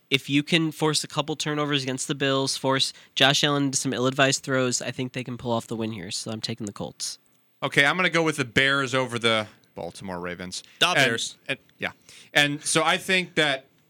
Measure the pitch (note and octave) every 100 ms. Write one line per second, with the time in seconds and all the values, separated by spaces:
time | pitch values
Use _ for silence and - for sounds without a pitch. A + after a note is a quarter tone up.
0 | _ C3+ - C#3+ D3 E3+ D#3+ - D#3 D3+
1 | - - D3 D3+ D#3 D3 D3 C#3+ C3 B2+
2 | - C#3+ C#3 C3+ C3+ - C3+ C3 - -
3 | - - C3+ C#3+ D3+ C#3+ C#3 C#3 C#3 A2
4 | C3 C3 C3+ C3+ - C3 B2+ A#2+ B2 B2
5 | B2+ C3 B2+ A#2+ B2 A#2 - A2+ A2 A2
6 | F2 - - A2 - A2+ G#2 - D2 -
7 | - - _ _ _ _ C#3+ D3+ C#3+ E3+
8 | F3+ E3 D#3+ D3+ B2 C3 C3+ C#3 C3 C3
9 | B2+ A#2 A#2 A2 G#2 - _ - F2 -
10 | G2+ F2+ F2 F2 F2+ - - - E3+ E3+
11 | C3 A#2 - - - C3+ _ _ F#2+ -
12 | - - - D3+ C#3+ D3 - E3 D#3+ F#3
13 | F#3+ F#3 F3 - D3+ C3+ - _